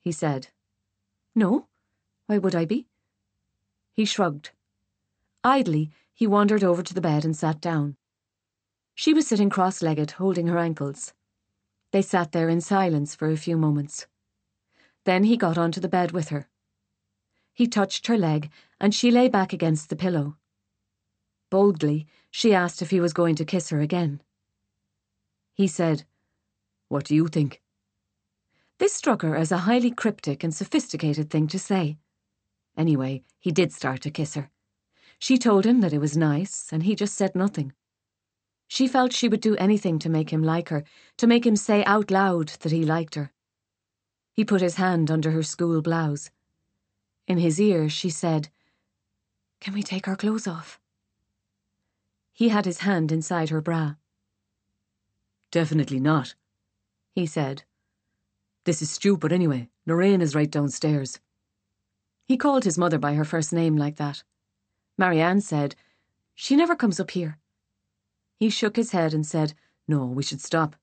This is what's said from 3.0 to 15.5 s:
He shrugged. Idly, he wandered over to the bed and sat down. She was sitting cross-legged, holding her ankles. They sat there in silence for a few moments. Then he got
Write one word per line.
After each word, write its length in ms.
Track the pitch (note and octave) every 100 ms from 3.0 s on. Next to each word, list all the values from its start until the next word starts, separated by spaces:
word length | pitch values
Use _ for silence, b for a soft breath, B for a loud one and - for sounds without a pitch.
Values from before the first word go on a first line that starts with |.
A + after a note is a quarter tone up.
| _ _ _ _ _ _ _ _ _
He 120 | -
shrugged. 480 | G#3+ - F3+ D3 - _ _ _ _ _ _ _ _ _
Idly, 480 | A#3+ C#4 G#3+ D3+ D#3 b b
he 120 | _ A3+
wandered 360 | G#3 G#3 G#3+
over 200 | F#3+ F3
to 120 | F3
the 60 | F3+
bed 240 | E3+ D3+
and 120 | D#3 D#3
sat 240 | D#3+ D#3
down. 360 | F3 E3 D3 C#3 _ _ _ _ _ _ _ _ _
She 180 | - -
was 140 | D#4 D4+
sitting 240 | G#3 G3+
cross-legged, 600 | G3 F#3 F#3+ E3 D#3 D3+
holding 340 | - F#3+ F3 E3+
her 120 | E3+
ankles. 560 | E3+ D#3 C#3+ C#3+ - _ _ _ _ _ _ _ _
They 100 | G3
sat 320 | G3 F#3 E3
there 160 | E3+ E3
in 120 | E3+
silence 540 | E3 G3 F#3+ D#3 D3
for 140 | - D#3
a 80 | D#3
few 220 | D#3 E3
moments. 480 | D#3 D3 C#3+ - - _ _ _ _ _ _ _ _ _
Then 200 | - F#3
he 120 | G#3 A#3
got 220 | F#3